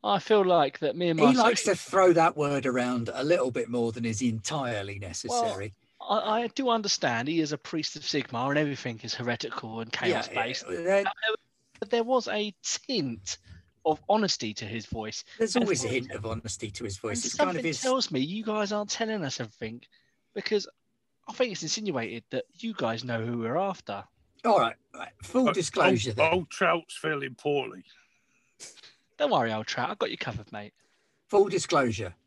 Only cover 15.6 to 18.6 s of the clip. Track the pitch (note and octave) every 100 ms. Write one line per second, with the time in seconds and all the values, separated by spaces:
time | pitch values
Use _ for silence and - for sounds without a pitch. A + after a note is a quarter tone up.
15.6 | A3+ D3 A#2+ B2+ B2 - A2 A2+ G#2+ -
16.6 | G#2+ - A2+ G2 A2 G#2 B2 - F#3 F3
17.6 | E3 D3+ C4 B3+ - C#3+ C#3+ G3+ A3 G#3+